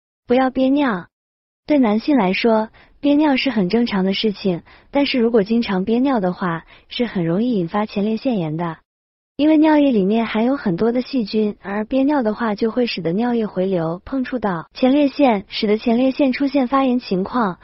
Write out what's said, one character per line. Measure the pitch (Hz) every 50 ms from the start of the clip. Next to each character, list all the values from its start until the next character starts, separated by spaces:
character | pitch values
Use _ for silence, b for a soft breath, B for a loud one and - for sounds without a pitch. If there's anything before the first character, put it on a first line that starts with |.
| _ _ _ _ _ -
不 | 240
要 | 254 262 262
憋 | - 254 262 262
尿。 | 269 285 294 262 208 175 165 - _ _ _ _ _ _ _ _ _ _ _
对 | - 302 294
男 | 254 214 208 220
性 | - - 302
来 | 262 196 180
说， | 185 - - 240 220 220 220 220 b b b b b b
憋 | - 285 285
尿 | 294 311 302 269
是 | 247 - 277
很 | 240 220 185 175
正 | 202 233 240
常 | 233 214 190 185
的 | 190 196
事 | - - 220
情， | 196 - - 196 180 160 - b b b b b
但 | - 277 285
是 | 262 - 262
如 | 226 240
果 | 233 233
经 | 190 208 226 233
常 | 233 - 202 185 190
憋 | 196 226 240
尿 | 254 285 269 226
的 | 185 180
话， | 180 - 196 175 165 165 - b b b b b
是 | - - 247
很 | 220 - 196 165
容 | 165 165 190
易 | 233 254 247 196
引 | 170
发 | 165 - 208 214
前 | 214 - 208 196
列 | 214 220
腺 | 220 - 269 240 202
炎 | 165 156 151
的。 | 160 175 170 160 - _ _ _ _ _ _ _ _ _ _ _
因 | - 277 311
为 | 311 302
尿 | 311 311 311
液 | 294 285 277
里 | 247 208 185
面 | 190 214 226 226
含 | 220 - 214 226
有 | 247 277
很 | 285 - 214 170
多 | 175 214 233
的 | 233 254
细 | 247 - - 262 220
菌， | 196 - 214 214 208 202 -
而 | - 190 202 208 214
憋 | 220 262 262 269
尿 | 277 302 285
的 | 247 214
话 | 214 - 240 226 208
就 | 202 233 226
会 | 220 247 247
使 | 233 - -
得 | 165 165
尿 | 170 202 233 247 240
液 | 233 220
回 | 202 - 185 185
流， | 196 190 175 165 160 170 185
碰 | - - - 269 254
触 | - - 247
到 | 220 208 180 160 151 -
前 | - - - 254
列 | 269 294 294 269
腺， | - - 294 254 226 196 196 -
使 | - - -
得 | 208 208
前 | 220 - 247 226 240
列 | 262 262
腺 | 262 - 294 269
出 | 247 - 285
现 | 277 - 285 262 240
发 | 277 269 269
炎 | 262 247 247
情 | - - 202 180
况。 | 190 - - 247 233 190 170 -